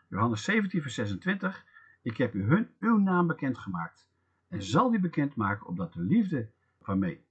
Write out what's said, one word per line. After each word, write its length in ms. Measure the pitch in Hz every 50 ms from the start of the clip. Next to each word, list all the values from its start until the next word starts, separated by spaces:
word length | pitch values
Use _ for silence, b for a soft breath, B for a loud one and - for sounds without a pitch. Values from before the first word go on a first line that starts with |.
| _
Johannes 360 | - - 98 113 120 110 - -
zeventien 380 | 185 214 220 202 185 - 165
vers 120 | 143 123 -
zesentwintig, 720 | 127 110 101 95 87 - 180 202 190 185 190 - - - b b b b b b b
"Ik 160 | b 120 -
heb 160 | - 123 104 -
u 100 | 95 98
hun 260 | 110 165 226 240 - _ -
uw 180 | 202 226 233
naam 300 | 208 196 190 180 180 175
bekendgemaakt 840 | 170 170 - 147 131 113 - - 98 90 85 82 - _ _ _ _ _ _ _ _ _ _ _
en 160 | - - 101 92
zal 260 | 92 120 185 254 247
die 100 | 233 202
bekendmaken, 680 | 180 165 - 156 143 139 - 117 101 98 101 101 -
opdat 260 | - 90 95 87 - -
de 80 | 85
liefde 480 | 87 107 185 240 202 185 160 123 110 - _ _ _ _ _
waarmee 480 | _ - 104 95 98 98 85 - - _ _